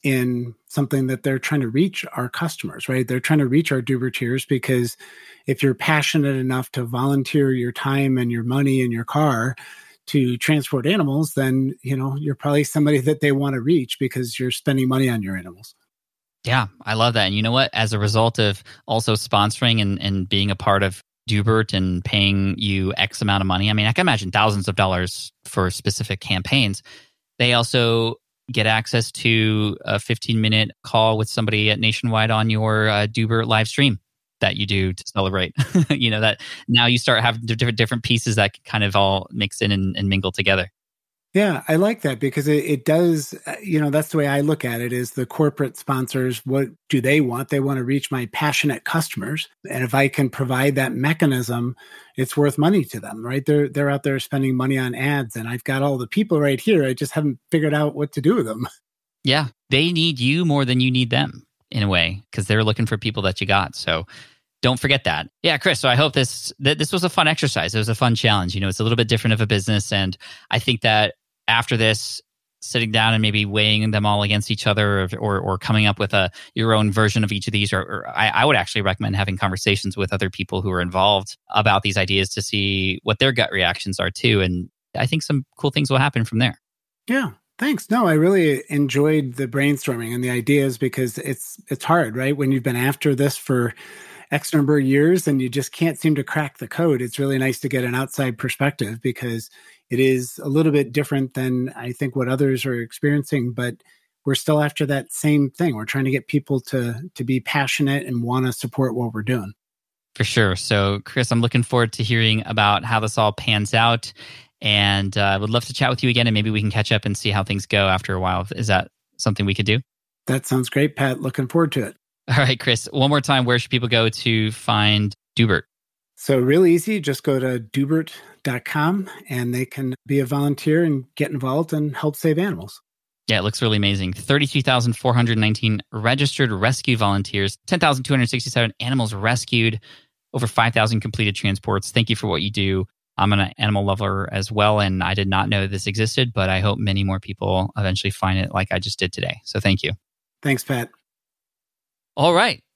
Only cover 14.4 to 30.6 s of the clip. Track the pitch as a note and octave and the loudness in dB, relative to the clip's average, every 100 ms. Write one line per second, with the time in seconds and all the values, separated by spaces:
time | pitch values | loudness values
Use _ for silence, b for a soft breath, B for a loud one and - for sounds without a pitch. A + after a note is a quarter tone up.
14.4 | B2+ - - C3+ B2+ C3 C3 A#2 F#2+ F#2+ | -4 -2 0 2 2 2 2 0 -4 -8
15.4 | F2+ F2+ A2 _ _ _ _ _ _ _ | -10 -16 -20 _ _ _ _ _ _ _
16.4 | A2 B2+ G2+ - G2+ A2 A#2+ A2+ F#2+ G#2 | -2 0 0 -6 -4 2 2 2 2 0
17.4 | A2 B2+ C3+ - A2 G#2+ G#2 A2 A2+ - | 2 2 0 0 0 0 2 2 2 2
18.4 | G#2 G2 B B - A2+ A2+ G#2+ - G2+ | 0 0 B B -4 -2 0 -2 2 2
19.4 | G#2+ - A#2+ A2+ G2 G2 G2+ G2 F#2 G2 | 2 2 2 2 0 -2 -2 -2 -2 -2
20.4 | G2 F#2+ - G2 G2 F#2 - _ - G#2 | 0 -2 0 2 0 -2 -14 _ -2 0
21.4 | G#2+ A2 G#2+ F#2+ F#2 F2+ - G#2 G2 G2 | 2 2 2 0 0 -2 0 2 2 2
22.4 | G2 - G#2 F#2+ F#2+ - G2 - G#2+ G2 | 0 -2 -2 0 -2 -2 -2 -2 0 0
23.4 | F#2+ F#2 G#2 G#2+ G#2+ C#3+ F3+ A2 F#2 G2+ | 0 0 0 2 2 2 2 0 0 2
24.4 | G#2+ G2+ F#2 F#2 F#2+ F2+ F2+ - - - | 2 2 -2 0 0 0 -2 -6 -14 -18
25.4 | - - F#2 - G#2 - A2+ F#2+ - F#2+ | -6 -2 -2 -2 -4 -4 -6 -6 -4 -4
26.4 | - C#3 G#2+ - B B B B _ - | 0 0 0 -2 B B B B _ -2
27.4 | B2 A#2+ A#2 B2+ A#2 A#2 A2+ - _ _ | 2 2 2 2 2 2 0 -4 _ _
28.4 | - A#2 A2 A2 - A#2 A2+ - A#2 A2+ | -6 0 2 2 0 -2 -2 -2 0 2
29.4 | A2 G#2+ G#2+ - G#2 G#2 - A#2 - A2+ | 2 2 0 -2 -4 -4 -2 -4 -2 0
30.4 | G#2+ A2 | 2 2